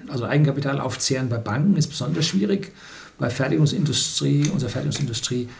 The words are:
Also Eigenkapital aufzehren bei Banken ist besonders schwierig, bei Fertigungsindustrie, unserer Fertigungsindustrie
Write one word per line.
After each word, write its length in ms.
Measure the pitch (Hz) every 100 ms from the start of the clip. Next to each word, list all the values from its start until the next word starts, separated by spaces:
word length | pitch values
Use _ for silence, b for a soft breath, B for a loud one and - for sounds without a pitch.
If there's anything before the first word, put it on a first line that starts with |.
| -
Also 160 | 131
Eigenkapital 560 | 107 147 147 143 139 139
aufzehren 480 | 131 - - 131 127
bei 100 | 113
Banken 380 | 107 117 190 175
ist 120 | -
besonders 380 | - 131 - 151
schwierig, 460 | 190 202 196 - B B B B -
bei 100 | 127
Fertigungsindustrie, 1200 | - 139 160 143 - 147 123 - - 139 143 147
unserer 220 | - 120
Fertigungsindustrie 800 | 131 147 143 131 113 - 123 120 B